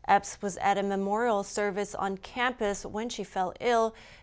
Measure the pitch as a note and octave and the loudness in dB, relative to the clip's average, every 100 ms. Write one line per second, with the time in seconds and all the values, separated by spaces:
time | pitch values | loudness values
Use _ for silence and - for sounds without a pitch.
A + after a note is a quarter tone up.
0 | - G3 G3+ - G3+ F3+ G3 G3+ G3 G3 | 4 4 4 -6 -6 -2 0 2 0 0
1 | G3 G#3+ A#3+ G#3 G3 - G#3 G3 G3+ - | 0 2 2 2 0 -2 -2 -2 -4 -2
2 | G3 F#3+ - B3+ B3 A#3+ G#3 G3 F3+ G#3 | -4 -4 -8 -2 -2 0 -2 -2 -4 -6
3 | A#3+ A#3 F#3+ F#3+ F3+ - A#3+ A#3 A3+ A3+ | -6 -6 -6 -2 -4 -2 2 4 2 -2
4 | - - | -18 -20